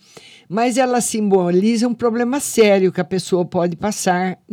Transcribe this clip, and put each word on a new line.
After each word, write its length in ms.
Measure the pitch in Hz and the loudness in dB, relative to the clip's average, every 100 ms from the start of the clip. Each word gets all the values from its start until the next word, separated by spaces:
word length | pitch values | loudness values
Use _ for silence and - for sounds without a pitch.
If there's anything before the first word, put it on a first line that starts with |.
| _ - - - - | _ -20 -20 -20 -8
Mas 300 | 196 247 240 | -2 0 2
ela 220 | 254 247 | 0 0
simboliza 880 | - 220 208 190 175 180 214 233 247 | -2 -2 2 2 4 2 2 2 0
um 40 | |
problema 460 | 226 240 226 240 277 | 0 -2 0 -2 -4
sério 540 | - - 214 196 185 | -4 2 4 4 2
que 80 | 180 | -2
a 40 | |
pessoa 400 | 180 185 - 180 | -4 -4 -2 -2
pode 300 | 170 180 175 | -2 -2 -2
passar 640 | 170 208 - 196 180 185 - - | -4 -6 -4 -2 0 -2 -6 -12